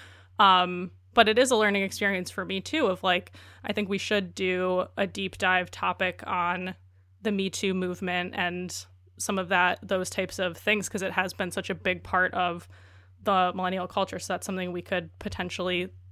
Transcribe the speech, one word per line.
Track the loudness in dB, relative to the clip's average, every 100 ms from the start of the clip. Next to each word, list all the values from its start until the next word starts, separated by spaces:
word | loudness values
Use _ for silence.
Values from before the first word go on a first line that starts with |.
| -18 -20 -6 6
Um, | 8 8 4 -2 -8 -12 _
but | 4 6
it | 6
is | 6
a | 4
learning | 4 2
experience | 0 -2 -2 -2 -4
for | -8
me | -6 -6
too, | -4 0 0
of, | 2
like, | 2 2 -2 -14 -20 -10
I | -6
think | -4 -2
we | -2
should | 0 0 0 -2
do | -2 0 2 0 -2 -2
a | -4
deep | -4 -8 0
dive | 4 4 2
topic | -2 -2 0 -2 -2 -4
on | 0 0 -2 -6 -10 -18 _ _ _
the | -2
Me | 0 -2
Too | -2 -2
movement | 0 -2 -4 -2 -2 -4 -4
and | -4 -4 -8 -10 -14 -20 -20 -8
some | -4 -2
of | 2
that, | 4 4 0
those | -2 -2 -2
types | -4 -4 -4
of | -4 -2
things, | 0 0 -2
'cause | -6
it | -2
has | -2 -2
been | -4 -6
such | -4 -6
a | -4
big | -2 -4
part | -2 0 0
of | 0 -2 -4 -12 -20 -20 -20 -20 -6
the | 0 2 2 0
millennial | -2 -2 -4
culture. | -2 -4 -4
So | -6
that's | -6 -4
something | -4 -4
we | -6
could | -4 -4 -4 -10
potentially | -8 -6 -6 -4 -2 -2 -4 -10 -20